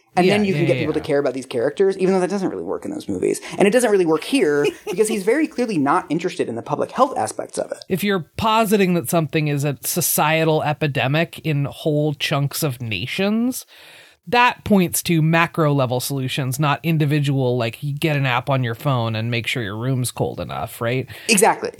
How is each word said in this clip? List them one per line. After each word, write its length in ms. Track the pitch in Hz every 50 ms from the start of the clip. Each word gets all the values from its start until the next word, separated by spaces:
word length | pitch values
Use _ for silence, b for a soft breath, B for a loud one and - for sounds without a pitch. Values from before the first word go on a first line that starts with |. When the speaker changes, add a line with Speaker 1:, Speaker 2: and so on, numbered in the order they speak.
| B B -
Speaker 1:
And 80 | 185 180
Speaker 2:
Yeah, 100 | 185 -
Speaker 1:
then 100 | 208 208
you 80 | 190 180
can 100 | 147 170
Speaker 2:
yeah, 40 | 147
Speaker 1:
get 80 | 127
Speaker 2:
yeah, 60 | 127 120
Speaker 1:
people 120 | - -
Speaker 2:
yeah. 80 | 156 151
Speaker 1:
to 40 | -
care 100 | 143 143
about 160 | 143 131 123
these 120 | 135 127
characters, 520 | - - 120 113 147 147 - 196 196 190 -
even 160 | 185 185 190
though 60 | 190
that 100 | 180 170
doesn't 180 | 196 202 190 151
really 140 | 92 92 85
work 220 | 92 82 - -
in 80 | - -
those 160 | - - -
movies. 320 | 98 92 101 104 101 - B B B -
And 80 | 156
it 60 | 208 214
doesn't 180 | 254 240 220
really 160 | 208 190 180
work 160 | 156 160 156 -
here 420 | - 277 277 196 151 147 143 147 - 349
Speaker 2:
<laughs> 120 | - - 427
Speaker 1:
because 200 | 180 175 214 -
he's 160 | 226 208 180
very 240 | 208 247 311 311 -
clearly 280 | - - 247 226 208
not 300 | 156 131 139 156 180 185 -
interested 400 | 294 175 175 175 - - 120 117
in 60 | 117
the 80 | 117 -
public 300 | - 147 - - - -
health 260 | - 254 254 - -
aspects 400 | 110 110 - - - - - -
of 140 | - - -
it. 60 | - - -
Speaker 2:
If 160 | 185 - 196
you're 260 | 208 196 185 147 - _
positing 580 | - 214 226 220 226 226 180 220 202 196 180 175
that 160 | 170 135 -
something 380 | - 170 160 139 - 160 151 147
is 160 | 143 143 143
a 120 | 147 135 - -
societal 800 | - - 180 - - - - 160 151 160 160 160 160 156 156 113
epidemic 800 | - - - 156 147 135 139 113 131 143 160 170 160 - -
in 240 | - 160 147 143 143
whole 500 | 131 - - - 160 151 147 151 156 143
chunks 480 | - - - 160 143 143 135 - - 160
of 180 | 147 123 -
nations, 880 | 123 113 107 87 107 127 - - 190 202 214 226 233 254 254 - - B B B B B B B B B B B _
that 380 | 170 240 240 247 247 - - -
points 380 | - 208 190 175 165 - - -
to 180 | - 175 160
macro 540 | 151 160 165 165 170 160 - 170 160 147 143
level 260 | 139 127 117 127 123
solutions, 600 | - - 143 139 131 127 - - 135 127 127 143
not 200 | 156 143 139 - -
individual, 760 | 165 165 151 156 139 151 151 143 143 139 135 131 123 123 123
like, 240 | 117 113 110 - -
you 100 | 147 139
get 240 | 143 - 160 147
an 80 | 139 139
app 240 | 131 123 123 123 -
on 160 | 139 131 127
your 100 | 117 117
phone 400 | - - - 127 123 113 113 113
and 140 | 110 113 120
make 160 | 120 117 113
sure 160 | - - 120 117
your 140 | 92 104
room's 340 | 110 120 131 135 123 127 - -
cold 280 | - 123 67 60 -
enough, 400 | 87 - 69 69 - - - -
right? 280 | 120 117 127 131 123 B B B B -
Speaker 1:
Exactly. 440 | 233 190 226 190 156 - - - - -